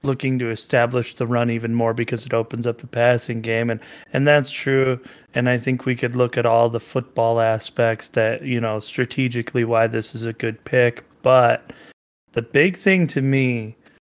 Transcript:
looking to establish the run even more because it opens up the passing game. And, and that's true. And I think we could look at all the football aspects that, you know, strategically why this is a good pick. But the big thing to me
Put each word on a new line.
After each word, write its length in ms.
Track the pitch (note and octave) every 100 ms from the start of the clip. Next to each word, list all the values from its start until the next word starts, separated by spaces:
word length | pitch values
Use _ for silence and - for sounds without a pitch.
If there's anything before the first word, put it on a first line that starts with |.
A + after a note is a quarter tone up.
looking 340 | C#3+ C3 C3 C3
to 100 | A#2+
establish 640 | A2+ - B2+ A#2+ B2+ A#2 -
the 100 | A#2
run 240 | A#2+ A#2+
even 240 | A#2 A2+
more 200 | A#2 A2+
because 320 | A#2 A#2 A#2+ B2+
it 80 |
opens 340 | A#2 A2+ A#2 A#2+
up 100 | A#2
the 100 | B2+
passing 540 | A#2+ A#2+ B2 - A2+
game. 280 | A2+ A2+ A#2
And, 100 | A2+ - - -
and 140 | C#3 C#3+
that's 240 | D3 C#3
true. 480 | - - C3+ C3 B2+ - - _
And 160 | - B2
I 80 | B2
think 280 | A#2+ B2+ -
we 100 | B2
could 200 | B2 B2
look 220 | B2 B2
at 80 | A#2
all 240 | A#2 A#2
the 100 | A#2
football 600 | - C3+ A#2+ - A2+ A#2
aspects 680 | A2+ A2 - - A#2 A2+ -
that, 340 | - A2 A2+
you 160 | C#3 A#2+
know, 180 | A2+ G#2+
strategically 840 | - - B2 - C3 A#2+ A#2 B2+ A2+
why 220 | A#2 A2+
this 260 | A#2 A2
is 100 | A#2
a 100 | A2+
good 300 | A2+ A#2 A2
pick. 400 | - C3 A#2+ A#2 - _
But 520 | B2+ B2+ A#2+ A#2+ - - - _ _ _ _
the 80 | -
big 360 | A2+ C#3 E3+ F3+
thing 300 | G3 F#3+ E3
to 140 | -
me 540 | C3+ C3+ C3 A#2+ A2 - _ _